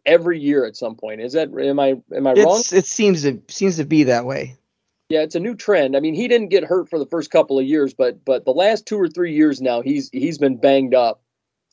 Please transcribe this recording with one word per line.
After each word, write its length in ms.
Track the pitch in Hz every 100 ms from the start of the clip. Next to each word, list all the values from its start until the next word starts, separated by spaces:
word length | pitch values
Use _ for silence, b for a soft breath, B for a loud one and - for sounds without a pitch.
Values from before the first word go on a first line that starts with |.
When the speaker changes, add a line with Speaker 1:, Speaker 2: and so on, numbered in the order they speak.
| 147
Speaker 1:
every 340 | 165 170 170
year 260 | 143 143 113
at 120 | -
some 180 | 117 110
point. 240 | 110 107
Is 140 | 120
that, 160 | 151 151
am 320 | - 139 143
I, 140 | 139 131 _ -
am 120 | 135
I 40 |
wrong? 280 | 131 151 214
Speaker 2:
It's, 120 | -
it 140 | 180 -
seems 380 | - 208 170
to, 180 | 143 120 _
seems 260 | - 190 160
to 80 |
be 200 | 147 156
that 220 | 131 120 123
way. 300 | 139 131 - _ _ _ _ -
Speaker 1:
Yeah, 100 | 156
it's 160 | 156 170
a 60 |
new 120 | 208
trend. 440 | 233 - 190 135 139
I 20 |
mean, 160 | 156 156
he 140 | 240
didn't 180 | 240 202
get 160 | 185
hurt 260 | 156 180 165
for 80 | 160
the 80 | -
first 240 | 170 143
couple 300 | 165 147 135
of 60 | 135
years, 280 | 156 135
but, 300 | - 127 107
but 220 | - 127 -
the 60 |
last 340 | 139 196 214 -
two 120 | 214
or 120 | 170
three 240 | 165 175
years 280 | 151 156 131
now, 200 | 127 120
he's, 280 | 131 147 135
he's 240 | 127 170 147
been 180 | 139 123
banged 400 | 139 135 131 127
up. 260 | 120 107 _ _ _ _ _